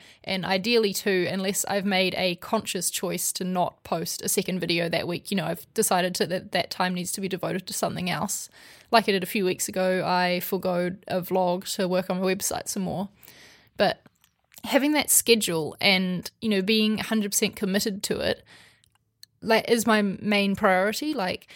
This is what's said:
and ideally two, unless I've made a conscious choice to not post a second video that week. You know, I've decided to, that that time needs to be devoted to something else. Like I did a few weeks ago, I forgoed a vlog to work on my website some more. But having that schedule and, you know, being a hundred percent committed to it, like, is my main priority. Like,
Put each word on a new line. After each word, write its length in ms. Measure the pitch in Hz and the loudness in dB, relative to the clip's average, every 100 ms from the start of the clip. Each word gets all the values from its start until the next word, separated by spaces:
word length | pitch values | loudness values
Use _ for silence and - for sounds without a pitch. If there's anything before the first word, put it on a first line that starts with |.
| - - | -16 -14
and 220 | - 190 165 | -6 -4 0
ideally 480 | 196 202 233 202 | 0 2 4 2
two, 340 | 185 220 190 175 | 0 0 2 2
unless 360 | 190 190 190 - | 0 -2 -2 -2
I've 200 | 202 190 | -2 2
made 300 | 190 185 - | 2 2 0
a 180 | 185 175 | -2 -2
conscious 540 | - 220 - 185 170 | -2 -2 -2 -4 -4
choice 420 | - 185 175 - | -4 -4 -2 -4
to 100 | - | -4
not 400 | 185 180 170 - | -2 0 -2 -4
post 380 | - 165 170 - | -6 -4 -4 -4
a 80 | - | -2
second 300 | - 185 180 | 0 0 -2
video 300 | 170 170 170 | 0 0 0
that 180 | 165 160 | -2 -2
week. 220 | 170 - | -6 -4
You 80 | 196 | -2
know, 80 | 156 | -2
I've 260 | 170 - | -6 -6
decided 420 | - 208 185 180 180 | -2 2 2 2 0
to, 100 | 202 | -2
that 240 | 185 - | -4 -2
that 180 | 185 - | -4 -2
time 220 | - 180 | -2 -2
needs 180 | 180 175 | -2 -4
to 80 | - | -6
be 60 | 190 | -4
devoted 400 | 185 165 175 - | -4 -4 -4 -6
to 60 | |
something 360 | - - 135 180 | -4 -4 -2 -4
else. 400 | 202 202 - - - - - _ | -4 -4 -6 -10 -18 -20 -20 _
Like 200 | 233 208 | 2 4
I 20 | |
did 120 | 196 | 2
a 40 | 180 | 0
few 160 | 226 | 0
weeks 240 | 185 185 - | 0 0 -2
ago, 360 | 196 185 185 170 | 0 2 2 2
I 340 | 180 180 180 | 2 2 0
forgoed 640 | - 190 185 175 180 180 - | -2 -2 0 0 -2 -4 -4
a 140 | 185 | -4
vlog 440 | 175 185 180 180 - - | 0 0 2 0 -4 -4
to 120 | 185 | 0
work 220 | 180 185 | 0 -2
on 120 | 185 | -2
my 40 | 190 | 0
website 440 | 196 - - - | 0 -2 -4 -6
some 140 | 208 | -6
more. 260 | 180 156 196 _ - - - - _ - | -4 -4 -6 _ -20 -20 -20 -20 _ 0
But 260 | 202 - - _ _ _ _ - - | 0 0 -10 _ _ _ _ -14 0
having 240 | - 285 | 2 4
that 160 | 302 - | 2 4
schedule 680 | - - 226 208 160 147 - | 4 6 4 4 -2 -4 0
and, 500 | 202 185 185 180 - - | 4 4 2 -2 -6 -6
you 80 | 220 | 0
know, 120 | 202 | 2
being 380 | 190 220 214 214 | 2 2 2 0
a 40 | |
hundred 280 | - 220 202 | 0 0 0
percent 240 | - 208 - | 0 -2 -2
committed 480 | 196 196 220 196 | 0 0 0 -4
to 160 | - - | -4 -2
it, 240 | - - - - - _ _ _ _ _ - _ | -2 -4 -10 -20 -20 _ _ _ _ _ -20 _
like, 280 | 202 220 - | 2 2 4
is 160 | 233 214 | 2 4
my 160 | 214 | 2
main 540 | 202 185 208 202 196 196 | 2 -2 0 2 2 2
priority. 580 | 208 185 196 214 302 | 4 4 2 -2 -4
Like, 340 | 285 185 - - | -2 -4 -6 -10